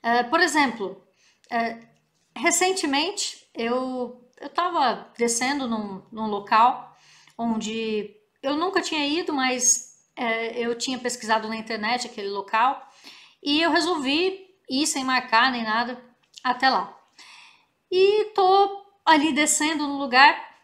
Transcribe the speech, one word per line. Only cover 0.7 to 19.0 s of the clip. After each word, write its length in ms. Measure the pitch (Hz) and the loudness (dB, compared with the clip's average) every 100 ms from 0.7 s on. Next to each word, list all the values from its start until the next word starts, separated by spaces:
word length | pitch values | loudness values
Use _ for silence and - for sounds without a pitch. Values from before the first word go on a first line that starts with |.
| - 196 190 _ _ _ _ _ | 0 -8 -10 _ _ _ _ _
é, 300 | 233 233 233 - _ _ _ _ - | -4 -2 -6 -18 _ _ _ _ -2
recentemente 1120 | 330 330 370 370 302 269 339 - - - _ | 0 2 0 0 0 0 -2 -4 -8 -8 _
eu, 760 | - 233 254 262 254 240 - _ _ | -6 -2 -2 -2 -6 -8 -10 _ _
eu 80 | 285 | -8
tava 600 | - 349 349 262 190 - - | -2 -2 2 0 0 -10 -4
descendo 480 | 233 233 254 285 254 | -2 0 -2 -2 -4
num, 380 | 226 208 190 - | -6 -6 -12 -14
num 160 | 214 220 | -8 -4
local 640 | 202 202 220 240 254 - _ _ - _ - | -6 2 4 4 2 -10 _ _ -20 _ -6
onde 760 | 233 220 202 226 220 214 202 - _ _ | -4 -2 -4 -4 -4 -4 -6 -14 _ _
eu 140 | 269 294 | -4 -2
nunca 240 | 359 381 | 0 -2
tinha 260 | - 311 285 | -2 -4 -2
ido, 240 | 311 359 | -2 -4
mas, 760 | 294 262 254 226 - - _ _ | -2 -2 0 0 0 -4 _ _
é, 460 | - 240 226 226 240 | -8 -4 -4 -4 -4
eu 180 | 233 240 | -4 -4
tinha 220 | - 254 | -4 -4
pesquisado 480 | 247 233 214 220 214 | -6 -8 -2 -2 -2
na 80 | 226 | -10
internet 500 | 220 220 214 240 233 | -8 -6 -4 -4 -6
aquele 240 | - 202 | -8 -8
local 560 | 202 196 220 247 269 - _ - - - _ | -8 -4 0 2 0 -12 _ -20 -20 -20 _
e 200 | 285 294 | -2 2
eu 100 | 339 | 2
resolvi 760 | 330 330 339 269 294 370 381 - _ - | 2 0 -2 0 0 0 -4 -16 _ -6
ir 160 | 262 302 | -2 -2
sem 180 | 285 262 | -2 -2
marcar 480 | 254 240 226 254 | -2 2 2 2
nem 100 | 247 | 0
nada 400 | 220 214 233 247 - _ _ - | -2 -2 -2 -8 -16 _ _ -8
até 260 | 254 247 262 | -4 0 2
lá. 240 | 220 180 - _ _ - - - _ _ _ _ | 0 -4 -14 _ _ -20 -20 -20 _ _ _ _
E 360 | 370 392 427 415 - | 4 4 4 0 2
tô 500 | 370 392 403 403 - _ | 6 6 4 0 -16 _